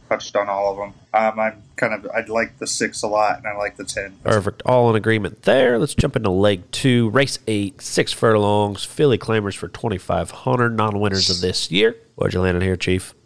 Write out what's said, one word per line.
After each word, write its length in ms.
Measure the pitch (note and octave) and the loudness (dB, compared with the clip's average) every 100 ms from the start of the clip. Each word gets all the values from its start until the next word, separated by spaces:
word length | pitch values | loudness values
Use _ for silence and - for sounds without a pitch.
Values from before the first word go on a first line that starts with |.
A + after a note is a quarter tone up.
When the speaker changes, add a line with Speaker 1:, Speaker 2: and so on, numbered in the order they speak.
| - | -6
Speaker 1:
touched 260 | G#2+ - G#2 | -6 -2 -2
on 120 | G2+ | -2
all 240 | G2 G2+ | 0 -2
of 60 | G2 | -2
them. 160 | G2+ - _ | -8 -12 _
Um, 280 | G#2+ A2 A2 | 0 2 0
I'm 240 | A2 - - - | -2 -4 -14 -4
kind 180 | A#2 | -2
of, 160 | G#2+ G2+ | -2 -6
I 120 | A#2 G#2+ | -6 -4
like 340 | A2+ A2+ - | -2 -4 -6
the 80 | G#2+ | -8
six 340 | - A2 - | -4 -4 -4
a 60 | A2 | -2
lot, 320 | G#2+ G#2 - | 2 2 0
and 80 | A2 | -6
I 100 | G#2 | -6
like 200 | G#2 - | -6 -8
the 60 | |
ten. 320 | G2 G#2+ G2 F#2+ | -10 -8 -10 -6
Speaker 2:
Perfect. 380 | - G#2+ F#2+ - | 0 0 0 -4
All 260 | - B2+ A#2+ | 0 4 4
in 40 | A2 | 2
agreement 480 | A2 A2 G2 - | 2 0 -2 -2
there. 360 | - C4+ B3 A#3 | 2 4 4 2
Let's 160 | D3+ - | 0 0
jump 200 | C#3+ A#2+ | -2 0
into 140 | G#2+ | 0
leg 400 | F#2 G#2 F#2+ - | 2 4 2 -4
two, 380 | - C3+ A#2+ A2+ | -2 2 4 4
race 300 | A#2 C#3 - - | 2 0 -2 -4
eight, 340 | G#2+ G2 - | -2 -4 -8
six 320 | - - - | -4 -2 -2
furlongs. 680 | - A#2 A2 G#2 G#2 G#2 G2 | 2 4 4 4 4 2 -2
Filly 340 | - - D3 G#2+ | -8 0 2 2
Claimers 380 | - A2 G2+ - | 0 0 -2 -6
for 140 | - | -10
twenty-five 600 | - A#2 F#2 - E2+ F2 | -8 -6 -4 -2 -2 -4
hundred, 460 | - B2+ B2+ A#2 A2 | -6 -2 2 2 0
non-winners 540 | G#2+ G2+ G#2 F#2+ F#2 | 0 0 0 0 0
of 100 | F2+ | 0
this 300 | F2+ - - | -2 -2 -2
year. 240 | F2 A3+ - _ - | 2 2 0 _ -4
Where'd 180 | G2+ | -2
you 80 | F#2 | 0
land 160 | F#2 F2 | 0 2
in 60 | |
here, 140 | F#2+ F2+ | 0 0
Chief? 380 | - F#2 - - | 0 -2 -4 -14